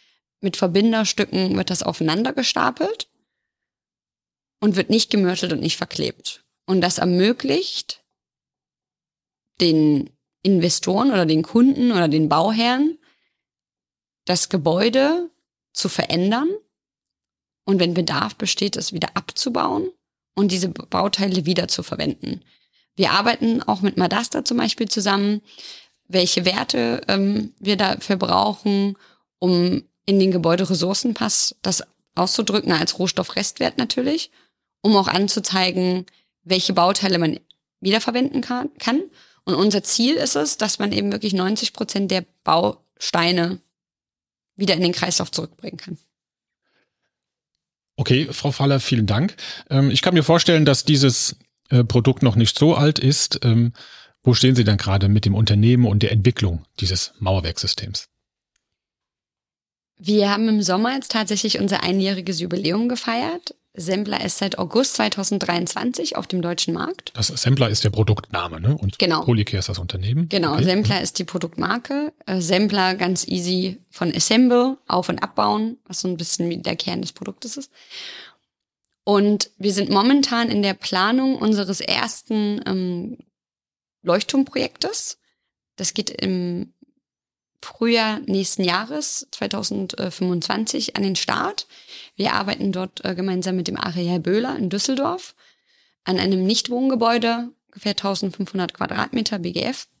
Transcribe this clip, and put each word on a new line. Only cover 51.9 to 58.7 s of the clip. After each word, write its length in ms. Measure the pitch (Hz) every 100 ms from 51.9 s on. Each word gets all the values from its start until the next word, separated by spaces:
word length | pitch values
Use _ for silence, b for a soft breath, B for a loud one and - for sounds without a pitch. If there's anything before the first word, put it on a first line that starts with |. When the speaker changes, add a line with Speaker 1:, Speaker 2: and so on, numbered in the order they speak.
| 127 123 127
Speaker 2:
noch 120 | 131 104
nicht 240 | 113 -
so 160 | 151 160
alt 240 | 147 151
ist. 400 | 131 143 - -
Ähm, 280 | 120 113 117 B B B B B
wo 120 | -
stehen 220 | 117 127 123
Sie 100 | 107
denn 120 | 104
gerade 300 | - 95 98
mit 160 | 107
dem 100 | 101
Unternehmen 520 | 98 110 101 113 123 117
und 180 | 101
der 80 | 107
Entwicklung 540 | 107 98 - 98 82 - -
dieses 320 | 90 90 - -
Mauerwerksystems? 880 | 98 95 85 - - - 98 101 - _ _ _ _ _ _